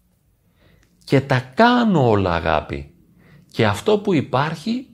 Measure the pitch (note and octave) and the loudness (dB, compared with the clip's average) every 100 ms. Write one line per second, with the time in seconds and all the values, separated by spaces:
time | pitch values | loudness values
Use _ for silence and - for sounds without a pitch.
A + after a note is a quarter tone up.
0 | _ _ _ _ _ _ _ _ _ _ | _ _ _ _ _ _ _ _ _ _
1 | - C3+ C3+ B2+ - - A#3 B3 A3+ E3 | 0 0 2 -4 -4 2 2 4 2 2
2 | B2 G#2 F#2+ E2+ E2 D2+ - C#2 C#2+ _ | 4 2 2 -2 0 -2 -2 -12 -12 _
3 | _ _ _ - _ - G#2+ G2+ - G#3 | _ _ _ -20 _ -2 0 0 0 0
4 | G3+ D#3+ G#2 B2+ D3+ E3 A3 B3 - | 0 -2 0 -2 -4 -6 -8 -8 -8